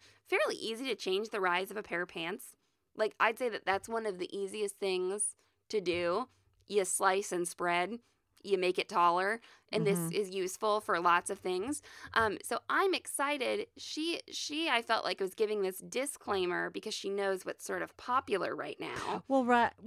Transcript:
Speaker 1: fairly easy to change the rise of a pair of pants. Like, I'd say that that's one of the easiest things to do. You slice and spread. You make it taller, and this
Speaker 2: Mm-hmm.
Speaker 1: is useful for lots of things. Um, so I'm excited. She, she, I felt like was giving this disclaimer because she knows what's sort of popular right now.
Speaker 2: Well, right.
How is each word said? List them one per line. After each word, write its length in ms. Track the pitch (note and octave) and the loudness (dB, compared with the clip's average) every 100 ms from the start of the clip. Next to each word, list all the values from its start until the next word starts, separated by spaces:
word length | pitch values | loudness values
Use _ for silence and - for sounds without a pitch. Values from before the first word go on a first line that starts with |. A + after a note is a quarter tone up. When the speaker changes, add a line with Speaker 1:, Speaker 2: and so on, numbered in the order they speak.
| - _ _ | -20 _ _
Speaker 1:
fairly 260 | F#4+ C#5+ A3 | 2 2 0
easy 300 | G#3+ A3+ C4+ | -4 -4 -2
to 100 | A3 | -2
change 340 | G3 F#3+ A3 | 0 0 0
the 120 | G#3+ | 0
rise 300 | F#3 F3 G3 | 2 2 0
of 40 | G#3 | -6
a 60 | |
pair 180 | G3+ E3+ | -4 -4
of 40 | F3 | -4
pants. 460 | F3 E3 G#3 - - _ _ _ - | -6 -6 -6 -12 -20 _ _ _ -2
Like, 180 | G#3+ - | -2 4
I'd 180 | G#3+ A3+ | 2 4
say 120 | B3 | -2
that 160 | G3+ - | -2 0
that's 240 | G3 - | 0 0
one 160 | A3+ A3 | -2 -2
of 120 | F3+ | -4
the 160 | F3+ G3+ | -6 -4
easiest 420 | G3 G#3+ G3+ - | -6 -4 -4 -2
things 560 | G3 F#3 F#3 G3+ - - _ _ _ | -2 0 0 0 -4 -6 _ _ _
to 120 | G#3+ | -2
do. 480 | F3 F3 F3 F#3 B3+ _ _ _ - | 0 0 2 0 -2 _ _ _ -2
You 180 | G3+ F#3 | 0 2
slice 480 | - G3 F#3+ G3+ | 2 4 4 0
and 120 | F3+ F3 | -2 -2
spread. 540 | - F3 F3 F3+ A#3 - _ _ _ | -2 2 2 0 -4 -12 _ _ _
You 140 | G3+ F#3+ | 0 2
make 200 | F3+ F3+ | 4 2
it 80 | - | 0
taller, 540 | F3+ F3 F3 G3 A#3 - - _ | 4 6 6 2 -2 -6 -20 _
and 120 | - F3+ | 0 2
this 120 | F3 | 2
Speaker 2:
Mm-hmm. 160 | E3 F3+ | 0 -2
Speaker 1:
is 140 | F#3+ | -2
useful 500 | F#3+ F3+ - G#3+ G#3 | -2 -4 -2 0 0
for 200 | - F3 | 2 2
lots 280 | F3 F3 - | 6 4 2
of 100 | G2 | -4
things. 420 | - F3+ A#3 D4+ - - - | -2 -2 -2 -6 -8 -18 -2
Um, 240 | - A3 E3+ | 2 2 0
so 160 | - A#3+ - | -4 -6 0
I'm 240 | D4 G4 | 2 4
excited. 720 | D#4 - - C#4+ D4 A#3 G#3 - - | 0 -4 -2 -2 0 -2 -2 -4 -12
She, 460 | - - D#4+ E4 - | -10 -6 -4 -4 -8
she, 380 | - - D4+ E4 | -8 -6 -4 0
I 120 | A#3+ | 0
felt 200 | A#3 A3 | 2 0
like 160 | - F#3+ | 0 -2
was 140 | F#3+ | -4
giving 300 | - G#3+ G#3+ | 0 0 0
this 160 | F#3+ F#3 | -2 -4
disclaimer 880 | F3 A3+ C4+ - - G3 F3+ E3+ F3 | -6 -4 -4 -6 -4 -2 0 -2 -4
because 240 | G3 A3 | -6 -8
she 160 | - G3 | -6 -4
knows 340 | G3+ G3 F#3+ | -2 0 0
what's 220 | F#3 - - | -4 -8 -6
sort 160 | F#3+ | -4
of 160 | E3 - | -6 -8
popular 580 | - B3+ C4+ G3 - D3+ | -2 -2 0 -2 0 -4
right 240 | C#3+ - | -8 -8
now. 440 | D3+ B2 - G#3 - | -8 -6 -4 -4 2
Speaker 2:
Well, 160 | C4+ | 2
right. 300 | A#3+ A#3+ A#3 - | 6 6 4 0